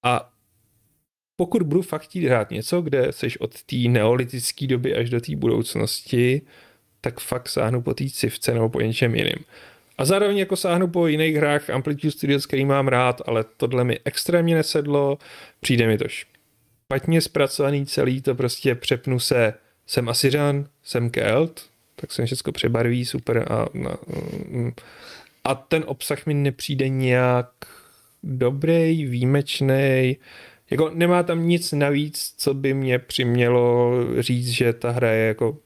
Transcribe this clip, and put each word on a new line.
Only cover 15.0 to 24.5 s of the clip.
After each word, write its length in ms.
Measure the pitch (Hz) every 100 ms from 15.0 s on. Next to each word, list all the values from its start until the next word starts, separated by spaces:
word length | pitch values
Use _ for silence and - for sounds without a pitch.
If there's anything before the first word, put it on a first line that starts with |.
| 139 139 - - - _
přijde 260 | - 123 113
mi 120 | 107
to 60 | -
špatně 1120 | - - _ _ _ _ _ _ 135 - 165
zpracovaný 640 | 160 151 139 - 139 143 139
celý, 360 | - 135 131
to 120 | 135
prostě 400 | 127 127 - 135
přepnu 440 | 120 - 127 - 127
se, 340 | - 127 113 - _ _ -
jsem 220 | - 117
Asyřan, 580 | 117 139 143 143 143 143 _
jsem 280 | - 123 120
Kelt, 520 | 117 107 117 165 - - _ _ -
tak 160 | -
se 100 | -
mi 40 | 117
všecko 260 | 127 -
přebarví, 520 | - 120 117 120 123
super 340 | 123 131 120 113 -
a, 20 | 110
a, 40 | 110 - - - - - - - -